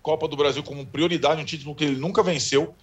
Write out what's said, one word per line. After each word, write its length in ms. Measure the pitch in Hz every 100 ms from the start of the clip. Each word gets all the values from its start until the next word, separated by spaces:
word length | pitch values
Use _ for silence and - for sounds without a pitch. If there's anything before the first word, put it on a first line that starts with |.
Copa 260 | 156 156 156
do 100 | 143
Brasil 260 | 143 135
como 220 | 143 143 131
prioridade, 560 | 143 175 165 127 160
um 40 | 147
título 300 | 160 143 139
que 80 |
ele 140 | 147 131
nunca 260 | 160 208
venceu, 500 | 180 147 - 135 165 -